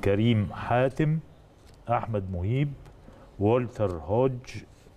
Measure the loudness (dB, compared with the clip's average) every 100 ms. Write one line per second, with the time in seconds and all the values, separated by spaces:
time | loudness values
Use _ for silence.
0 | 0 4 4 4 0 -4 0 2 2 2
1 | 0 0 -4 -20 -20 -20 -20 -20 -2 -2
2 | 0 -4 -4 -4 -2 0 -2 -4 -18 -20
3 | -20 -20 -20 -2 2 2 0 -2 -2 -2
4 | -2 0 2 0 -10 -16 -16 -20 -20